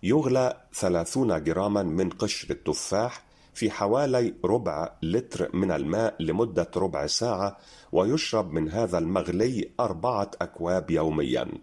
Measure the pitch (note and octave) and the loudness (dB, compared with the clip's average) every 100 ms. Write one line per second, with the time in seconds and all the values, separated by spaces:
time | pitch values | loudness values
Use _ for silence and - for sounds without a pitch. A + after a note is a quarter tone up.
0 | F2+ C#3 C#3 B2+ B2+ - - - F#2+ F2 | 4 4 4 4 2 -2 -12 -2 2 2
1 | E2+ C3 B2+ E2 D#2 E2 G2+ G2+ F#2 D#2+ | 2 0 2 2 2 2 2 2 0 0
2 | F#2+ - G#2 - - C#2+ - D2+ - F#2+ | 0 0 -4 -4 -6 -6 -4 -4 -2 0
3 | A#2+ - - _ - - A2 - G2+ A#2+ | -2 -4 -20 _ -20 -2 -2 0 2 2
4 | C#3+ B2+ A#2+ - F2 A#2 G2 D2+ E2 - | 2 2 0 -2 0 2 0 -4 -6 -4
5 | D#2+ G2+ B2+ - F2+ E2+ G2 D#2+ C#2+ G2 | -2 -2 -2 -4 -2 0 0 0 0 0
6 | A2+ - D#2+ F2 A#2 F2 E2+ - F#2+ D#2 | 0 0 -2 0 0 0 -2 0 -2 -2
7 | D2+ - A#2+ G2 G2+ - - - - - | -2 -2 -2 0 -2 -4 -20 -20 -2 2
8 | G2+ D3+ - A2+ F#2+ D#2 D#2 F#2 A2 F2 | 2 2 0 -2 0 -2 -2 0 0 0
9 | E2 F#2+ E2 F2 A#2 A#2+ C2+ - A#2+ E2+ | 0 0 0 0 0 0 -6 -2 -2 -2
10 | A#2+ A2+ G2 - F2 - E2 F2+ D#2+ D#2+ | -2 -2 -2 -4 -8 -4 0 0 0 0
11 | D#2+ D#2 C#2 B1 A#1+ - | 2 0 0 -2 -4 -8